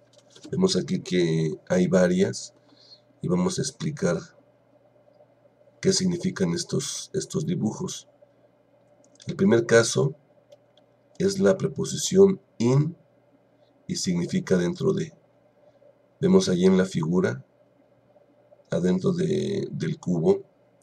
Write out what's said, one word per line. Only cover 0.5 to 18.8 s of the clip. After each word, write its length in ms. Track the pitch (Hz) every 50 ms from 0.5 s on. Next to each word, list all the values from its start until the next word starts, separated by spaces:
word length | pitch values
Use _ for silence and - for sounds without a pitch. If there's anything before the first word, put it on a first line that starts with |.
Vemos 240 | - 90 92 92 92
aquí 240 | 90 - - 92 87
que 580 | - - 90 90 85 80 80 80 80 78 - - _
hay 200 | - 90 92 90
varias 680 | 80 92 92 90 87 90 92 101 117 120 - - - _ _ _ _ _ _ - - - _ _ _ _ - -
y 40 |
vamos 300 | - 90 90 90 90 -
a 60 | - -
explicar 540 | - - - - 80 73 - 92 87 76 - - - _ _ _ _ _ _ _ _ _ _ _ _ _ _ _ _ _ _ - _ _ _ _ _ _ _ _ _ _ -
qué 100 | - 95 95
significan 600 | - 92 90 85 - - 92 92 - 95 85 82
estos, 560 | - - - - - - - - - - - -
estos 280 | - - - - - -
dibujos. 640 | - 180 - 104 107 104 - - - - - - _ _ _ - _ _ _ _ _ _ _ _ _ _ _ _ _ _ _ _ _ _ - -
El 100 | - 87
primer 300 | - 98 101 113 117 117
caso 480 | - 113 117 113 - - 127 139 156 - _ _ _ _ _ _ _ - _ _ _ _ _ _ _ _ _ _ _ _
es 220 | - 92 98 98 95
la 180 | 98 98 95
preposición 800 | - - - - - - - - 71 - - 92 92 98 98 95 - _ _ _ -
in 360 | 113 123 135 143 151 165 - - _ _ _ _ _ _ _ _ _ _ _ _ _ _ _ _ _
y 80 | - -
significa 600 | - - 95 87 87 85 - 92 92 - - 95
dentro 380 | 90 87 87 87 - - 78 80
de. 200 | 80 82 80 - _ _ _ _ _ _ _ _ _ _ _ _ _ _ - _ _ _ _ _ -
Vemos 280 | - 90 95 95 -
allí 180 | 95 90 87 92
en 120 | 95 95
la 80 | 92 92
figura, 580 | - - 85 78 82 90 92 95 113 127 131 - _ _ _ _ _ _ _ _ _ _ _ _ _ _ _ _ _ _ _ _ _ - _ _ -
adentro 440 | 85 85